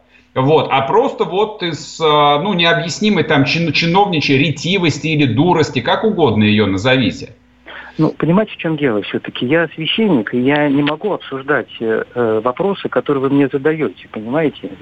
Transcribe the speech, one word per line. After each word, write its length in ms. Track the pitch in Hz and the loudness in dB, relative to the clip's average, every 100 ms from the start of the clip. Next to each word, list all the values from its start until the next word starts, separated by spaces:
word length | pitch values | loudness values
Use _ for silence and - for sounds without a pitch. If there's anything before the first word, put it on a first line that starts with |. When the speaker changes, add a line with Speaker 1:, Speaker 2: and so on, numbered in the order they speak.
| _ _ _ | _ _ _
Speaker 1:
Вот, 340 | 131 135 156 - | -2 2 2 2
а 100 | 131 | 0
просто 420 | 156 202 262 - | 2 2 2 -2
вот 380 | 180 185 214 - | -2 0 -2 -2
из, 380 | 175 147 - - | -6 -6 -10 -2
э, 40 | |
ну, 500 | 156 151 147 147 196 | 2 4 4 2 0
необъяснимой 680 | 175 170 156 165 - 214 180 | 2 2 2 -2 -2 0 2
там 200 | 151 147 | 2 2
чин-, 260 | 135 165 165 | 2 0 -2
чиновничьей 680 | - 170 190 202 160 - 135 | 0 0 2 2 0 2 2
ретивости 680 | 160 - 165 196 165 - 160 | 2 -2 -4 0 0 -2 -2
или 180 | 151 135 | 0 2
дурости, 540 | 110 180 170 143 123 | 2 2 2 0 -2
как 240 | 160 180 | -2 0
угодно 400 | 220 170 139 104 | 0 2 2 4
ее 220 | 104 104 98 | 4 4 2
назовите. 680 | 95 127 131 101 76 - - _ _ - - - - | 0 2 2 0 -4 -12 -18 _ _ -20 -20 -12 -2
Speaker 2:
Ну, 100 | 156 - | 0 0
понимаете, 360 | 151 185 214 | 2 2 0
в 20 | - | -4
чем 220 | 165 151 | -6 -2
дело 240 | 143 104 | 0 0
все-таки? 420 | 98 117 - - | -2 -6 -6 -6
Я 240 | 123 165 160 | -2 0 0
священник, 580 | - 160 - 220 135 101 | -4 -4 0 2 2 0
и 80 | 123 | 0
я 260 | 127 147 147 | 0 2 2
не 120 | 139 | 2
могу 300 | 147 151 202 | 0 -2 -4
обсуждать, 560 | 160 - 135 135 139 98 - | -6 -6 -10 -2 -2 -4 -6
э, 260 | 113 110 - | -2 -2 -4
э, 260 | 123 113 110 | -2 0 0
вопросы, 460 | 120 123 202 190 - | -2 -2 -2 -2 -4
которые 320 | - - 139 | -4 0 0
вы 80 | 135 | 2
мне 220 | 139 135 | 2 2
задаете, 560 | 139 147 156 120 - - | 0 -2 0 -4 -6 -14
понимаете? 600 | 110 110 147 151 - - 95 | -12 -4 -2 -2 -4 -12 -10